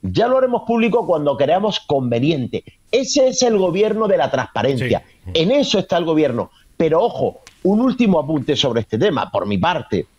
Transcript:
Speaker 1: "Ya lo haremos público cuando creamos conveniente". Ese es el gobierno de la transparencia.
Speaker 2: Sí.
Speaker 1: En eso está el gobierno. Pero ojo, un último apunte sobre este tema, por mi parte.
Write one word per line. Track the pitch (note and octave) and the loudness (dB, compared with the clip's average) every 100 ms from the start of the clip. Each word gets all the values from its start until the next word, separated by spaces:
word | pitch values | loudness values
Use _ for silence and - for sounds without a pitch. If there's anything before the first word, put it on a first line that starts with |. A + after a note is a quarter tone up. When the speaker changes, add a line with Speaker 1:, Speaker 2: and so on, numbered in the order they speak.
Speaker 1:
"Ya | F#2+ F#2 A#3 | -4 -2 2
lo | C4 | 2
haremos | C4 A#3+ | 2 0
público | - A#3 A#3 A#3 F3 | 0 0 2 0 0
cuando | E3 C#3+ C#3 | 0 0 0
creamos | C#3 F3 G#3 - | 2 2 0 -4
conveniente". | - C#3+ B2+ A#2 C#3 D#3+ A#2 - - _ _ | -2 -2 0 0 0 0 -2 -6 -10 _ _
Ese | A#3+ B3+ C#4+ C4 | -2 0 2 2
es | B3+ | 2
el | B3 A3 | 0 2
gobierno | F#3 E3+ G#3+ A3 A3 | 0 0 0 0 0
de | F3 | 0
la | C#3 | 0
transparencia. | C3 A#2 - B2+ C3+ C3 G#2+ - _ | -2 -4 -2 -2 0 0 -2 -4 _
Speaker 2:
Sí. | F#2+ | -6
Speaker 1:
En | F#2 E3 | -2 2
eso | C#4 C4+ G3+ | 2 2 -2
está | - F3 | 0 -2
el | |
gobierno. | E3+ D#3 D3 A#2+ F#2 _ _ _ | 0 2 0 0 -6 _ _ _
Pero | D#3+ D#3+ | 0 2
ojo, | A3+ - A#2+ - - _ | 0 -2 -6 -6 -20 _
un | F3+ G#3+ | 0 2
último | B3+ - A#3 E3+ | 2 2 2 2
apunte | C#3+ D#3 B2 | 0 -4 -2
sobre | C3+ C#3 A2+ | -2 0 -2
este | A2 A2 | -2 -2
tema, | F#3+ C#3 - | 0 0 -4
por | G3+ F3 | -4 -2
mi | G2+ | -2
parte. | E3+ F3 - A2 B2 | 0 -2 -4 -6 -6